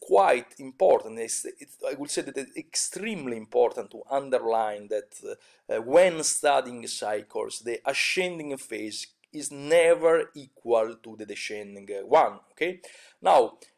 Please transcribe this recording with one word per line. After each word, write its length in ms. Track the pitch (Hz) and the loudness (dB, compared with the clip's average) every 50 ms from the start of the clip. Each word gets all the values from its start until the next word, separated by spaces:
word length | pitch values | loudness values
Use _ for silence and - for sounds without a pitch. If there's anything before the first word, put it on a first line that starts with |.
quite 540 | - - - 196 190 165 131 123 - _ - - | -2 4 4 6 6 6 4 2 0 _ -18 -18
important, 600 | 139 131 127 - 190 180 127 107 - 110 110 117 | -18 -12 -2 2 6 6 6 4 2 -4 -10 -8
it's, 260 | 117 123 - - - | -6 -6 -6 -8 -8
it's, 320 | - - - 143 _ - - - 135 | -10 -14 -16 -20 _ -16 -10 -8 -8
I 40 | 143 | -6
would 180 | 139 143 143 | -6 -8 -6
say 120 | - 170 - | -6 -6 -6
that 140 | - - | -6 -8
it's 200 | 147 131 127 - | -10 -10 -10 -12
extremely 800 | 156 - _ - - - - - 180 202 226 214 165 139 123 117 | -16 -14 _ -6 -6 -6 -6 -6 -8 -8 -8 -8 -6 -6 -8 -8
important 520 | 113 107 - - 123 120 110 - 123 104 - | -8 -8 -2 2 4 4 4 2 -4 -12 -12
to 100 | - 107 - - | -14 -16 -10 -4
underline 800 | 135 139 139 135 127 117 113 113 113 113 110 107 104 104 104 101 | -4 -4 -2 0 -2 0 0 2 0 0 0 -2 -4 -8 -8 -6
that, 240 | 107 104 - _ - - - | -6 -6 -6 _ -20 -16 -14
uh, 500 | 104 107 _ _ _ _ _ _ - 110 | -14 -14 _ _ _ _ _ _ -6 -6
uh, 80 | 113 | -6
when 420 | 117 127 147 170 185 185 165 160 147 | -2 4 6 6 6 6 4 0 -2
studying 640 | - - - - 147 139 135 127 123 123 120 110 | -2 -2 0 2 2 2 2 0 -2 -8 -12 -10
cycles, 720 | 110 - - 117 104 107 104 104 _ - 110 110 110 - - | -10 -8 -6 -4 -4 -4 -4 -6 _ -8 -8 -8 -6 -8 -10
the 200 | - 117 117 - - | -8 -6 -6 -4 -4
ascending 720 | 131 135 - - - - 185 185 180 175 160 151 147 139 | -4 -2 0 0 0 0 0 -2 -2 -4 -6 -8 -8 -8
phase 500 | 131 - - 113 107 107 107 104 - - - _ _ _ _ - | -10 -10 -10 -10 -8 -8 -8 -10 -10 -14 -14 _ _ _ _ -14
is 180 | 151 139 127 | -10 -10 -10
never 800 | 143 139 143 147 160 170 165 170 170 160 160 165 160 160 - - - | -10 -8 -2 2 4 6 6 6 4 4 4 4 4 4 0 -4 -10
equal 600 | 147 131 - _ - - 113 117 113 110 113 113 | -20 -20 -20 _ -10 -2 2 2 2 2 0 -4
to 200 | 113 - 113 110 | -12 -16 -18 -16
the 100 | 107 107 | -14 -12
descending, 600 | 98 101 - - - 107 104 104 101 101 101 98 98 | -12 -10 -10 -8 -8 -8 -10 -12 -12 -16 -16 -12 -10
uh, 140 | 101 98 98 | -10 -8 0
one, 340 | 104 139 156 135 107 98 - _ _ | 4 4 6 6 4 0 -6 _ _
okay? 300 | _ - 160 175 185 185 - - - - - - _ _ | _ -6 -6 -6 -6 -10 -16 -20 -20 -20 -20 -20 _ _
Now, 360 | - 185 175 139 113 107 - _ - _ _ | 2 4 6 6 6 4 -2 _ -20 _ _